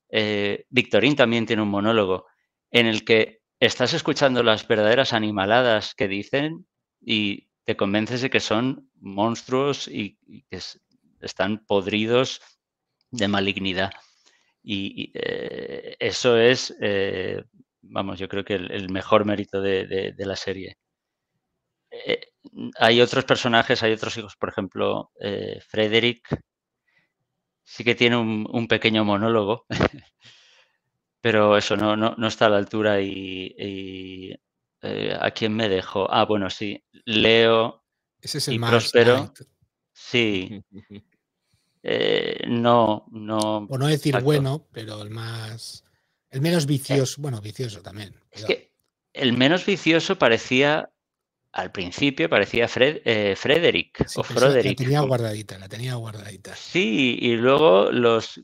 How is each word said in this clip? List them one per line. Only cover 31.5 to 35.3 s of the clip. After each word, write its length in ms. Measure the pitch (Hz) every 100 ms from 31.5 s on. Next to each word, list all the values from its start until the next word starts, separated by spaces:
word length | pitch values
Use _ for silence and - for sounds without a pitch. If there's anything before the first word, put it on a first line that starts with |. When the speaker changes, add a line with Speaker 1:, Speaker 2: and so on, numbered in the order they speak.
| 104
Speaker 1:
eso 180 | - 101
no, 180 | 107 107
no, 200 | 113 117
no 100 | 110
está 200 | - 113
a 20 |
la 80 | 101
altura 440 | 98 110 107 101
y, 520 | 98 95 95 92 92 -
y, 800 | 101 95 95 95 92 95 95 - _ _ _ _
eh, 340 | 104 104 104 98
¿a 120 | 104